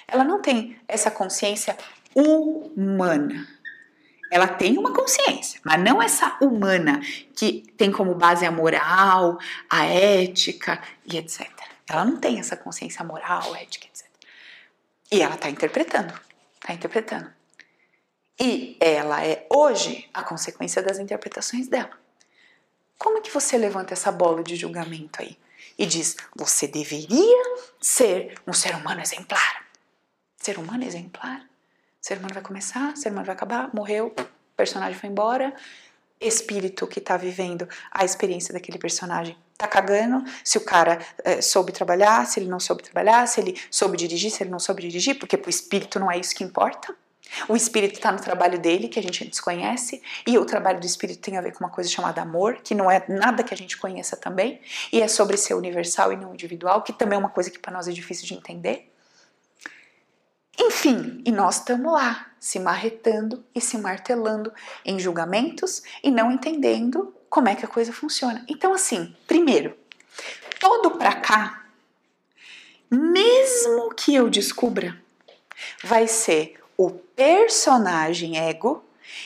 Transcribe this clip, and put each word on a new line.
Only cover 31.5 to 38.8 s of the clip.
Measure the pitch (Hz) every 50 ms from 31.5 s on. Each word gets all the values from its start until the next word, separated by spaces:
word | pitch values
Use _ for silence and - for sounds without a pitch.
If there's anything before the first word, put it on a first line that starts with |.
| _ _ _ _ _ _ _ _ _ _
Ser | - - 202 190
humano | 185 190 190
vai | 196
começar, | 190 - 196 196 - - - 254 277 294 294
ser | 294 - 220
humano | 202 196 190
vai | 190 185
acabar, | - 208 196 233 247 262 269
morreu, | 220 208 208 208 208 214 226 233 - - - - _ _ _ _ _
personagem | - 202 - - 196 190 190 185 190
foi | - 202
embora, | 202 202 208 226 247 262 262 277 277 - - - - - - _ _ _ _ _ _ _
espírito | 220 226 220 - - - 208 196 185 190 190 - -
que | 185 - 202
tá | - - 185
vivendo | 180 180 180 180 190 185 180 175 175 175 175 - - - -
a | - 196 190
experiência | 185 185 - 214 185 175 175 175 -
daquele | 185 175 180 - 175
personagem | 175